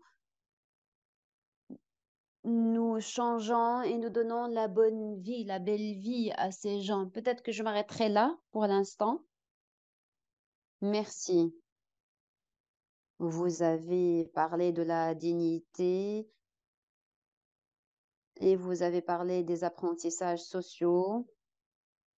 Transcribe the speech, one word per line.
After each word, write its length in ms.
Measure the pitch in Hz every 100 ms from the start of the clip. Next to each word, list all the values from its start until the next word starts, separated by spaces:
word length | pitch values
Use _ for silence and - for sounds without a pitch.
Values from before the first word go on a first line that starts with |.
| _ _ _ _ _ _ _ _ _ _ _ _ _ _ _ _ - - _ _ _ _ _ _
Nous 560 | 233 233 226 226 233 220
changeons 800 | - 247 240 233 214 233 233 240
et 160 | 247 233
nous 100 | 226
donnons 380 | 226 226 233 240
la 200 | 226 214
bonne 540 | 196 220 220 214 202
vie, 220 | 185 247
la 160 | 202 190
belle 400 | 185 208 214 196
vie 320 | 214 247 220 -
à 140 | 190
ces 300 | - 208 202
gens. 260 | 196 196 185
Peut-être 360 | 214 240 240
que 80 | 233
je 100 | 208
m'arrêterai 480 | 220 208 208 - 220
là 260 | 208 254 339 _
pour 160 | 214 208
l'instant. 560 | 196 196 - 214 311 - _ _ _ _ _ _ _ _ _ _ _ _ _ _ -
Merci. 760 | 202 214 208 - - 175 165 165 _ _ _ _ _ _ _ _ _ _ _ _ _ _ _ -
Vous 420 | 170 165 180 165
avez 640 | 170 160 165 180 175 170 165
parlé 380 | - 160 170 180
de 100 | 170
la 320 | 165 165 165
dignité 1120 | 160 165 170 165 165 - - 180 185 202 214 220 _ _ _ _ _ _ _ _ _ _ _ _ _ _ _ _ _ _ _ _ -
et 180 | 190 190
vous 260 | 185 180
avez 220 | 175 175
parlé 400 | 170 175 180 180
des 200 | 170 170
apprentissages 800 | 175 - 175 170 170 170 180 170
sociaux. 840 | - 185 - - 175 175 185 233 247 _ _ _ _ _ _ _ _